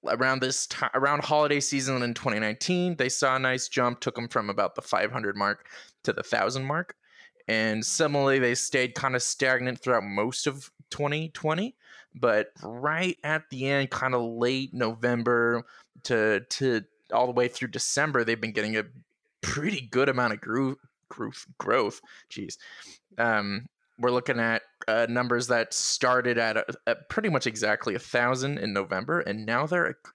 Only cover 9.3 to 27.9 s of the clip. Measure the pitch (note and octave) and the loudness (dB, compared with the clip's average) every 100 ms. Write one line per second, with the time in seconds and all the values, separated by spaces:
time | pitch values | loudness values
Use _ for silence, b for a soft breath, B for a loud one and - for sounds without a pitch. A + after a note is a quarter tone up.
9.3 | - C3+ B2+ B2+ A#2+ - A#2+ G2+ G2 A2 | 0 2 2 0 -4 2 2 2 0 0
10.3 | B2+ - C#3 - _ - - D3 D3+ D#3+ | 0 -4 -4 -14 _ -16 -4 -2 -2 -6
11.3 | - D#3 D#3+ A3 - B B B - B2 | -4 -2 0 -2 -8 B B B -2 2
12.3 | G#2+ - - - A#2 C#3 D#3+ F#3 - D3 | 2 0 -6 -12 -6 -2 0 0 -2 -2
13.3 | D#3 D#3 C3+ C3+ C#3 C3+ - C3 B2+ A#2 | -2 -4 -6 0 0 0 -2 0 0 0
14.3 | A#2 A#2+ C3 C3+ B2+ A2+ A2+ A#2+ A#2+ A#2 | 0 0 0 -4 -2 -2 0 0 2 2
15.3 | A#2+ A#2 A#2 A#2 B B - - A#2 G#2+ | 4 4 0 -4 B B -14 -2 2 4
16.3 | G#2 - - C3+ A2+ G2 _ _ A2 B2 | 2 0 -2 0 0 -2 _ _ 0 2
17.3 | B2 A#2+ - B2 B2 - - D3+ C3+ A2+ | 2 0 0 -8 -4 -2 0 0 0 0
18.3 | A#2 A2+ G#2+ G#2+ A2 A2 - - _ _ | 0 -2 -2 -2 -2 -4 -10 -20 _ _
19.3 | _ - C#3+ D3+ G#3 A#2 B2 C#3 B2+ A#2+ | _ -6 -2 -2 -4 -2 0 2 2 0
20.3 | G#2 - A2+ C3+ C#3 _ _ _ - A2+ | -2 -4 -2 -2 -4 _ _ _ -10 -10
21.3 | - - - - A#2+ G#2+ - - B B | -10 -20 -10 0 2 2 -4 -20 B B
22.3 | - G2+ - B B B B _ - A#2 | -12 -12 -12 B B B B _ -2 2
23.3 | A2 G2+ G2+ B2+ _ _ _ A#2+ B2 B2 | 2 0 -4 -8 _ _ _ 2 2 0
24.3 | A#2+ A2+ A2+ - _ - A2 A#2 A#2+ B2 | 0 2 0 -4 _ 0 2 2 0 2
25.3 | A#2+ A#2+ A#2+ A2+ - - - C3 B2+ B2 | 0 2 0 0 -2 -2 2 4 4 4
26.3 | A#2 A2+ A2 - A#2 - - - - G#3+ | 2 2 0 -2 -4 -2 -4 -2 -2 2
27.3 | D3 B2 A2 G#2+ G#2 - | 2 0 0 0 0 0